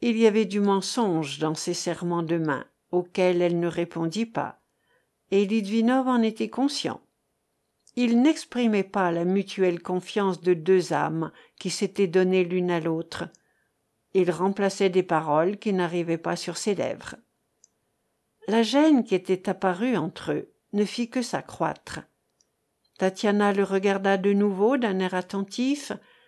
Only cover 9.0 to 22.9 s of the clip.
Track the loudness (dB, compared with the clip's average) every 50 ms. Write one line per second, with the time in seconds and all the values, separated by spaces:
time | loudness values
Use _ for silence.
9 | 0 0 0 0 0 0 0 0 -2 -2 -2 0 0 0 0 -2 -4 -4 -4 -4
10 | -4 -4 -2 -2 0 0 0 0 2 0 0 2 2 2 4 4 2 2 0 -2
11 | -2 -2 -2 -4 -6 -6 -8 -14 -20 _ _ -10 -8 -8 -4 -4 -4 -2 0 0
12 | 0 2 4 4 4 4 4 2 2 2 0 -2 0 0 0 0 -2 -2 -4 -4
13 | -6 -8 -10 -10 -10 -12 -14 _ _ _ _ _ _ _ _ _ _ _ _ _
14 | _ _ 2 2 2 2 2 0 0 0 0 0 0 0 0 2 0 2 2 2
15 | 0 2 2 0 2 2 2 2 2 2 0 -4 -2 -2 0 0 0 0 -2 -2
16 | -2 -2 -2 -4 -2 -4 -6 -4 -6 -8 -8 -6 -2 -2 -2 -2 -2 -4 -6 -8
17 | -12 -16 -16 -18 _ _ _ _ _ _ _ _ _ _ _ _ _ _ _ _
18 | _ _ _ _ _ _ _ _ -6 0 2 2 2 2 4 4 6 6 6 4
19 | 4 2 0 0 0 0 -2 -2 -2 -4 -4 -2 0 -2 -2 0 -2 -2 0 0
20 | -2 -4 -6 -8 -6 -6 -4 -4 -6 -10 _ _ _ _ -2 -2 -2 -2 -2 -6
21 | -6 -4 -4 -4 -4 -4 -6 -8 -8 -8 -6 -4 -4 -4 -4 -6 -12 -14 -14 -14
22 | -14 _ _ _ _ _ _ _ _ _ _ _ _ _ _ _ _ _